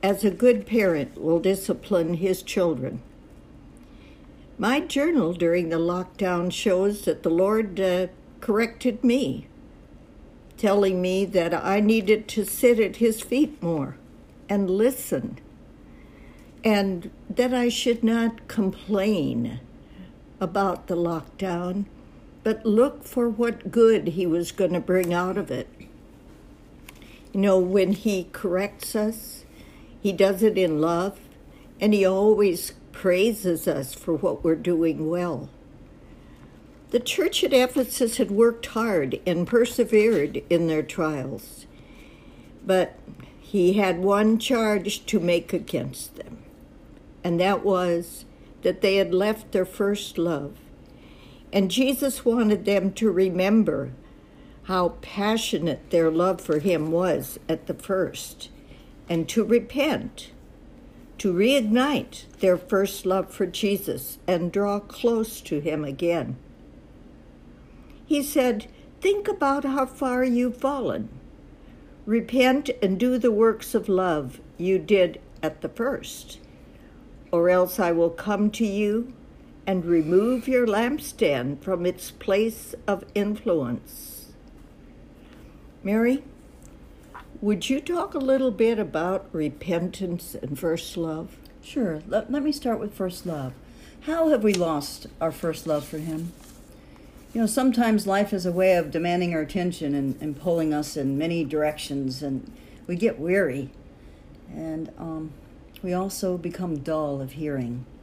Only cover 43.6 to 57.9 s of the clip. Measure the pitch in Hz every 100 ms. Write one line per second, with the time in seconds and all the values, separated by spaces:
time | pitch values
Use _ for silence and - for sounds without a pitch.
43.6 | 180 202 196 170 185 202 214 226 - 247
44.6 | 220 208 180 - - 214 170 170 165 175
45.6 | - 147 139 131 - - - - - -
46.6 | - - - - - - 180 170 185 196
47.6 | 208 185 180 170 175 - - - - -
48.6 | 175 185 202 196 180 180 202 214 - 202
49.6 | 185 - 202 208 - - 170 151 143 143
50.6 | - - - - - - - - - 202
51.6 | 190 196 262 262 277 - - 233 214 208
52.6 | - 202 190 - 220 180 190 175 185 220
53.6 | 208 - 127 127 - - - - - -
54.6 | - 185 175 - - - 202 226 - 170
55.6 | 165 - - 170 160 160 180 185 - 151
56.6 | 165 165 156 165 185 151 131 - - 160
57.6 | - - -